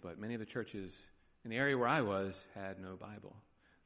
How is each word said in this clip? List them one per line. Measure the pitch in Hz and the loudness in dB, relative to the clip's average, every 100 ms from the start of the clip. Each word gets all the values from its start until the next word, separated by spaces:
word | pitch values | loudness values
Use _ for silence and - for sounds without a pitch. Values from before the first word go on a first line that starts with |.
But | 87 85 | -10 -6
many | 110 117 | -4 -4
of | |
the | 107 | -2
churches | 123 107 104 92 - - - _ _ | -4 -2 -4 -6 -10 -20 -20 _ _
in | 117 | -2
the | 117 | 2
area | 139 131 | 4 6
where | 120 | 6
I | 156 | 6
was | 107 98 98 - - | 4 4 2 -2 -12
had | 104 98 95 | -8 -6 -6
no | 95 92 | -8 -8
Bible. | 104 101 101 107 - _ _ _ | -10 -12 -14 -16 -20 _ _ _